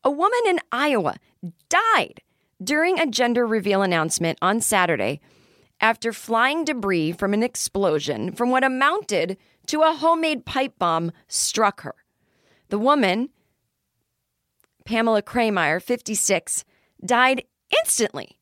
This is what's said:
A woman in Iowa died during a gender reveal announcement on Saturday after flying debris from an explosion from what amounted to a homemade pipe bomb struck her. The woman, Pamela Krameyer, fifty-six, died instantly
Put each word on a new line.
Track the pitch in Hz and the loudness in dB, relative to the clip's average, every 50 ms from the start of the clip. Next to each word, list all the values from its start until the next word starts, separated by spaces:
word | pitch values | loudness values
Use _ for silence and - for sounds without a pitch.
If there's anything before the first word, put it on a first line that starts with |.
| - | 0
A | 262 | -2
woman | 294 285 339 415 480 480 466 | 0 2 0 0 2 2 2
in | 440 370 320 - _ | 2 0 0 -2 _
Iowa | - 240 285 302 277 220 170 143 - - _ _ _ _ - 175 - _ _ _ | -4 -2 0 0 0 0 0 -2 -4 -6 _ _ _ _ -14 -14 -14 _ _ _
died | 330 359 440 453 440 285 135 - - - _ _ _ _ _ _ _ _ 185 | 0 2 2 4 2 2 0 -2 -8 -20 _ _ _ _ _ _ _ _ -6
during | 196 294 302 320 359 370 - | -2 0 2 2 2 2 0
a | 330 | 0
gender | 277 220 - 254 240 240 240 240 | -2 0 0 0 2 2 2 2
reveal | 226 220 220 185 202 196 190 | 2 0 0 0 0 2 2
announcement | 196 190 175 165 156 165 - - 170 165 - _ | 2 2 2 0 0 0 -2 -2 -2 -2 -2 _
on | - 185 208 226 | 0 0 0 0
Saturday | 220 - 220 196 180 170 165 135 98 110 143 151 _ _ _ _ _ _ _ _ _ _ _ _ | 0 0 2 2 2 2 2 0 0 -4 -4 -6 _ _ _ _ _ _ _ _ _ _ _ _
after | - 220 226 - - 233 | 0 0 2 0 -4 -6
flying | 208 - - - 226 226 240 269 294 330 262 | -6 -6 -6 -2 0 2 2 2 0 -2 -2
debris | 302 302 247 196 196 190 170 156 156 | -2 -4 -2 -2 0 0 0 0 -2
from | 170 - 202 196 208 | -2 -2 -2 0 0
an | 214 226 | 0 0
explosion | 247 _ - - - _ 196 196 180 156 151 147 147 139 107 110 180 | -2 _ -6 -8 -6 _ 0 0 2 2 0 -2 -4 -4 -4 -4 -6
from | - - 240 247 | -4 -2 0 0
what | 254 262 262 | 2 2 2
amounted | 269 254 254 269 294 339 427 415 - 208 175 160 180 190 _ _ _ _ _ _ | 0 0 2 0 0 0 -2 -4 -2 -2 -2 -2 -2 -4 _ _ _ _ _ _
to | - - 302 | -6 0 2
a | 311 320 320 | 2 2 2
homemade | 180 294 330 339 330 320 320 302 247 - | 2 2 2 2 2 0 -2 -2 -4 -8
pipe | - - 262 269 269 _ _ | -6 -4 -4 -4 -4 _ _
bomb | 180 170 165 165 170 165 - _ _ | -2 0 0 0 -2 -4 -8 _ _
struck | _ - - - - - - 220 101 - - | _ -6 -4 -4 -4 0 0 0 0 0 -4
her. | - - - _ _ _ _ _ _ _ _ _ _ _ _ _ _ _ | -14 -14 -16 _ _ _ _ _ _ _ _ _ _ _ _ _ _ _
The | 196 208 | -4 0
woman, | 220 262 294 294 233 190 180 214 247 294 _ _ _ _ _ _ _ _ _ _ _ _ _ _ _ _ _ _ _ _ _ _ _ _ _ _ _ _ _ _ _ | 2 2 4 4 4 2 2 0 -2 -6 _ _ _ _ _ _ _ _ _ _ _ _ _ _ _ _ _ _ _ _ _ _ _ _ _ _ _ _ _ _ _
Pamela | - 226 220 226 233 220 208 | -4 -2 0 2 2 2 0
Krameyer, | 202 - - 247 233 220 208 185 160 147 160 180 | 0 -2 -2 0 0 0 0 0 0 0 0 -2
fifty-six, | - - 247 233 - - 220 - - - 196 165 - - - - - _ _ _ _ _ _ _ - | -2 -4 -4 -4 -2 -6 -4 -2 0 0 0 0 -2 -4 -8 -8 -8 _ _ _ _ _ _ _ -2
died | 175 247 233 254 262 269 254 - _ _ _ _ _ - 605 | 0 2 4 4 2 2 0 -4 _ _ _ _ _ 0 0
instantly | 659 - - - 226 - - - - - _ _ | 2 2 0 0 0 -2 -2 -8 -12 -12 _ _